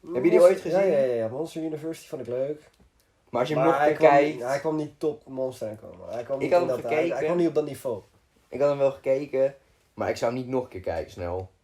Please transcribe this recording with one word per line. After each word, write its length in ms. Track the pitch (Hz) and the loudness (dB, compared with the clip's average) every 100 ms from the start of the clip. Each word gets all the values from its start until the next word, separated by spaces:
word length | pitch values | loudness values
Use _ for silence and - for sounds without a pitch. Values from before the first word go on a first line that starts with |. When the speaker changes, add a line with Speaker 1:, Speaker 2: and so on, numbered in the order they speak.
Speaker 1:
Mm, 140 | - | -6
Speaker 2:
Heb 100 | - | 0
je 60 | 170 | 4
die 80 | 175 | 8
Speaker 1:
Monster 180 | 175 185 - | 6 6 0
Speaker 2:
ooit 80 | |
gezien? 160 | 175 196 | 0 2
Speaker 1:
Ja, 80 | 147 | 2
ja, 60 | |
ja, 100 | 131 | 2
ja. 140 | 120 110 | 0 -2
Monster 320 | 127 160 165 | -4 -8 -6
University 460 | 160 156 160 160 - | -8 -8 -8 -10 -12
vond 140 | 143 | -12
ik 60 | 117 | -8
leuk. 420 | 123 135 151 - _ _ _ _ _ _ | -6 -4 -6 -12 _ _ _ _ _ _
Speaker 2:
Maar 100 | 120 | -4
als 80 | 127 | -2
je 60 | |
Speaker 1:
Maar 100 | 151 | 2
Speaker 2:
hem 80 | 143 | 2
nog 100 | 135 | 4
Speaker 1:
hij 80 | 151 | 2
Speaker 2:
een 60 | 151 | 4
keer 80 | 156 | 6
Speaker 1:
kwam 100 | 143 | 6
Speaker 2:
kijkt 140 | 147 | 4
Speaker 1:
niet, 100 | 113 | 0
hij 140 | 120 139 | -4 -2
kwam 160 | 160 156 | -2 -4
niet 220 | 151 - | -6 -6
top 260 | 160 147 - | -6 -6 -12
Monster 420 | 131 131 127 113 | -6 -6 -6 -10
en 100 | 107 | -10
Co, 140 | - - | -16 -18
man. 100 | - | -12
Hij 120 | 113 | -12
kwam 120 | - 139 | -8 -4
Speaker 2:
Ik 60 | |
Speaker 1:
niet 100 | 135 | 2
Speaker 2:
had 100 | 175 | 2
Speaker 1:
in 60 | 175 | 2
Speaker 2:
hem 80 | 123 | -2
Speaker 1:
dat, 80 | - | -2
hij, 40 | |
hij 80 | 151 170 | 0 0
Speaker 2:
gekeken. 160 | 131 | -2
Speaker 1:
kwam 120 | 156 175 | 0 2
niet 120 | 170 | 2
op 60 | |
dat 100 | 151 | 2
niveau. 380 | 147 135 135 110 - _ _ _ _ | -2 -6 -8 -8 -10 _ _ _ _
Speaker 2:
Ik 120 | 127 | 0
had 80 | 143 | 0
hem 100 | 143 | 2
wel 120 | 139 | 0
gekeken, 600 | 135 135 135 143 135 135 139 _ _ _ | 0 -2 -2 0 0 0 -2 _ _ _
maar 140 | - 101 | -6 -4
ik 80 | 113 | -2
zou 160 | 120 | -2
hem 80 | 123 | -4
niet 100 | 123 | -4
nog 120 | 131 | -4
een 60 | 123 | -4
keer 120 | 95 | -10
kijken, 300 | 92 82 - | -6 -6 -6
snel. 380 | - 87 90 92 _ | -8 -8 -6 -10 _